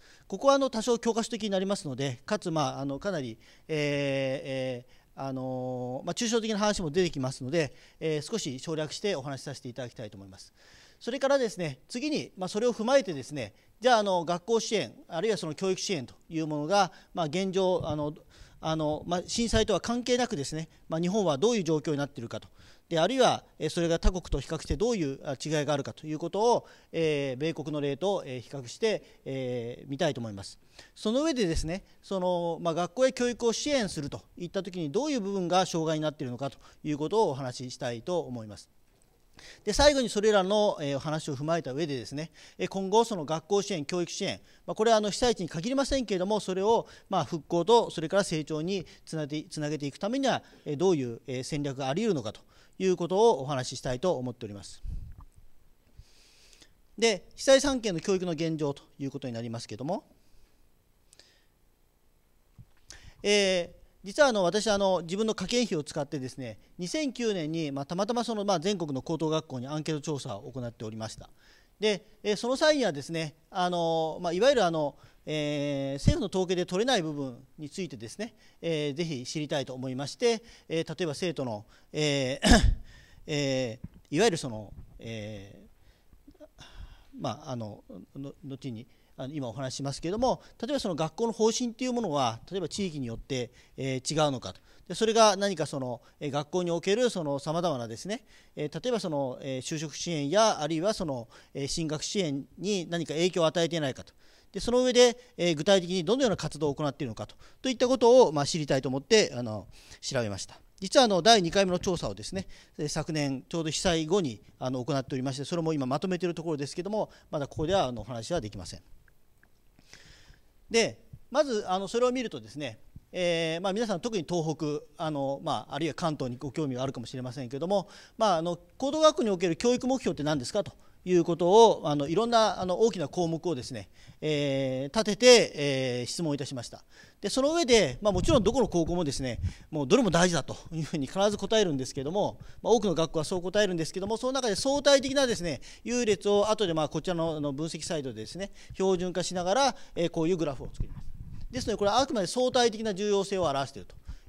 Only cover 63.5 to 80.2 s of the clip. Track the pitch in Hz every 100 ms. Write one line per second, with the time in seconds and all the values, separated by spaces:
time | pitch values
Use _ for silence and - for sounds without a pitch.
63.5 | 185 170 - - _ 185 208 285 214 175
64.5 | 196 214 202 196 185 165 196 220 214 185
65.5 | 240 240 160 143 - 143 151 127 - 127
66.5 | 104 - - 175 311 302 214 233 196 151
67.5 | 165 156 139 139 175 208 240 233 220 202
68.5 | 185 165 208 165 135 - 160 156 156 156
69.5 | 127 123 151 151 156 139 143 135 120 139
70.5 | 131 120 117 110 110 110 - - - -
71.5 | - _ _ 214 196 - - 202 208 233
72.5 | 262 311 302 226 143 131 165 160 - _
73.5 | 202 180 180 165 165 160 156 175 170 247
74.5 | 269 180 165 147 - - - - 151 147
75.5 | 147 143 139 135 139 - 302 208 190 180
76.5 | 180 180 180 240 247 160 147 135 120 131
77.5 | - 151 - 175 123 110 - 220 - -
78.5 | _ 165 156 147 143 170 139 123 160 147
79.5 | 156 135 131 131 127 - -